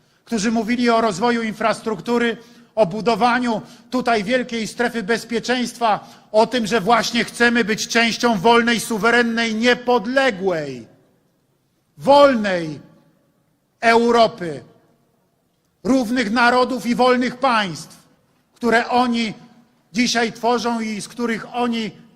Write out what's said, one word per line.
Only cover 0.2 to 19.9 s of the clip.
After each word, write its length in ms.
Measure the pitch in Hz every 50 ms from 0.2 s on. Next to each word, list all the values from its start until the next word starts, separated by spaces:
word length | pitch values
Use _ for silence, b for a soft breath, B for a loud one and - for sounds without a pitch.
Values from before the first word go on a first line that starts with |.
| _
którzy 260 | - 233 220 185 240
mówili 400 | 220 233 226 196 240 240 240 233
o 100 | 233 226
rozwoju 420 | 226 226 196 160 233 240 240 233 233
infrastruktury, 920 | 220 208 - 220 220 208 - - 226 214 160 160 240 240 240 240 233 220 233 B B B B B B B
o 120 | 214 220
budowaniu 760 | 165 180 220 202 226 233 190 226 247 233 254 247 240 226 196 - B B B B B
tutaj 340 | - 254 247 247 233 220 202
wielkiej 420 | 185 254 254 240 247 233 233 220
strefy 360 | - - - 240 233 233 233 214
bezpieczeństwa, 1040 | 180 226 220 - 233 233 226 220 - 247 254 240 240 - - 233 226 202 160 B B B B B B -
o 140 | 214 226
tym, 200 | - 220 254 226
że 140 | 180 214 233
właśnie 440 | 175 202 233 220 - - - 233 208
chcemy 400 | - - - 233 240 240 240 226
być 240 | 190 214 - - -
częścią 500 | - 233 233 226 196 - - 240 233 190
wolnej, 420 | 160 226 233 233 233 233 240 208
suwerennej, 720 | - - 233 208 185 233 233 240 240 233 226 226 233 226 214
niepodległej, 1300 | 220 233 247 240 240 240 247 247 240 185 240 254 277 269 262 214 175 190 190 175 160 147 143 131 120 113 - _ _ _ _ _ _ _ _ _ _ _ _ _ _ _ _ _ _ _ _ _
wolnej, 920 | - 143 220 277 285 285 277 262 226 208 202 185 175 165 156 147 131 - - - _ _ _ _ _ _ _ _ _ _ _ _ _ _ _ _ -
Europy, 840 | - 233 233 233 233 233 233 233 226 214 - - 175 165 147 127 117 - - _ _ _ _ _ _ _ _ _ _ _ _ _ _ _ _ _ _ _ _ _ -
równych 460 | 185 262 269 247 202 247 262 247 202
narodów 560 | 220 254 262 240 247 247 254 240 262 247 -
i 80 | 233 240
wolnych 420 | 190 247 254 247 247 254 240 247
państw, 600 | 247 262 269 240 220 208 185 156 131 - - - - _ _ _ _ _ _ _ _ _ _ _
które 340 | - - 233 226 233 226 -
oni 460 | 247 247 254 247 233 233 233 214 - - - - - _ _ _ _ _ _ _